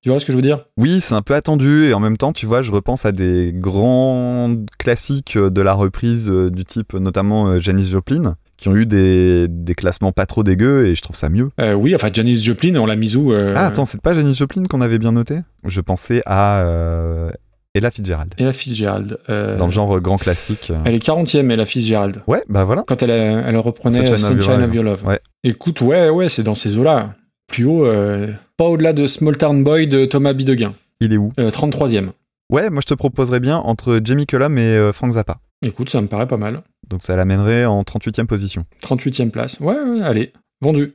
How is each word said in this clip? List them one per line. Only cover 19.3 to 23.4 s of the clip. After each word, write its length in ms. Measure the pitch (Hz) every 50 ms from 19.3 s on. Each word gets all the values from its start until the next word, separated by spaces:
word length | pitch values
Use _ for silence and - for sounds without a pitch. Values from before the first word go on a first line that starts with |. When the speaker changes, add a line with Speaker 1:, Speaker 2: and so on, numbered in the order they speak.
Speaker 1:
euh, 260 | 110 104 104 104 104
Speaker 2:
Dans 100 | 98 90
le 60 | 87 87
genre 280 | 107 104 101 101 92
grand 180 | 90 92 98 98
classique, 520 | - - 87 85 - - 107 - - -
euh. 80 | 85 80 78
Speaker 1:
elle 120 | 120 117
est 20 | 117
quarantième, 500 | 110 - 156 170 170 - - 147 139 127 117
Ella 120 | 110 110
Fitzgerald. 580 | 104 - 131 117 110 110 107 101 101 95 101 -
Speaker 2:
Ouais, 160 | - 127 214 - -
bah 160 | 104 101 95
voilà. 180 | 95 117 170 - -
Speaker 1:
Quand 140 | 131 123 135
elle, 60 | 117
elle 460 | 117 113 110 107 110 110